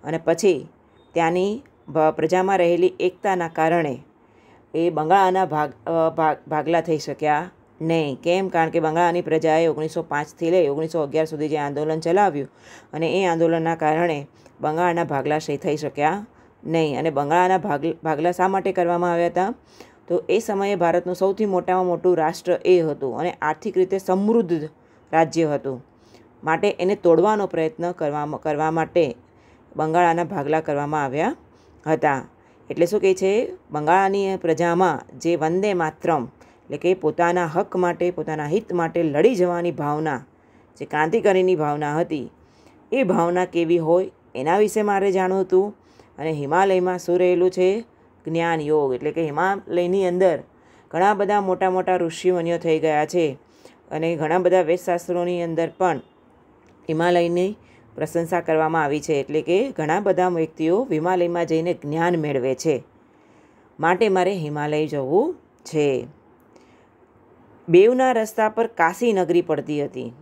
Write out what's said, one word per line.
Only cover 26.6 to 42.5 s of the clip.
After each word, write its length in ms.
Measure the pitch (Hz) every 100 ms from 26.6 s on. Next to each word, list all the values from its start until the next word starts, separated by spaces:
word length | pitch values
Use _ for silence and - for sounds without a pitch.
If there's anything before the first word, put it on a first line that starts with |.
| 202 -
એને 160 | 180 202
તોડવાનો 520 | 175 165 202 214 190
પ્રયત્ન 440 | 165 160 160 175
કરવા, 480 | 175 151 147 147 143
કરવા 280 | 156 147 156
માટે 440 | 165 160 175 151 - _ _ _ _ _ -
બંગાળના 480 | 156 165 175 165
ભાગલા 360 | 170 190 139 156
કરવામાં 440 | 156 143 147 151
આવ્યા 320 | 139 139 202 330 - _ _ - 151
હતા. 400 | 156 151 135 - _ _ _ _
એટલે 160 | 147 170
શું 160 | 208
કહે 120 | 190
છે? 400 | 185 190 208 - 359 _
બંગાળની 640 | 147 151 185 196 202 196 190
પ્રજામાં 840 | 165 156 170 170 185 143 - 127
જે 160 | 165 170
વંદે 380 | 160 180 208
માતરમ, 520 | 180 156 - 175 156 117
એટલે 520 | _ - _ _ 143
કે 160 | 175
પોતાના 520 | 190 151 151 170 180 170
હક 300 | 170 202 185
માટે, 360 | 180 170 175
પોતાના 360 | 175 151 156 147
હિત 260 | 190 226
માટે 300 | 180 165 170
લડી 320 | 165 143 208 220
જવાની 360 | 180 175 175
ભાવના, 540 | 143 147 151 156 127 - _ _ _ _ -
જે 60 | 143
ક્રાંતિકારીની 720 | 151 160 165 202 185 185 185
ભાવના 440 | 147 147 147 151
હતી, 320 | 165 151 120 _ _